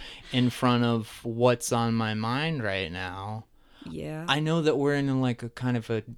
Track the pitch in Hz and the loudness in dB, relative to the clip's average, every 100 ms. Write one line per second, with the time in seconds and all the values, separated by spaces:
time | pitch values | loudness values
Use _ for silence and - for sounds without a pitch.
0 | - - - 131 123 - 127 120 120 117 | -14 -16 -2 2 2 4 4 4 4 2
1 | 107 - 117 117 123 120 - 120 117 113 | -2 -8 -6 2 4 4 2 2 2 2
2 | 110 107 113 131 160 151 107 95 87 90 | 0 0 0 0 0 -2 0 -2 -2 -4
3 | 92 92 98 110 - _ _ - - - | -6 -6 -8 -8 -12 _ _ -18 -12 -10
4 | 151 156 170 143 156 165 151 135 143 143 | -8 -8 -2 0 2 2 2 2 2 2
5 | 139 131 127 117 117 - 127 120 110 113 | 2 2 0 -2 -6 -6 -2 -2 -2 -4
6 | 113 | -4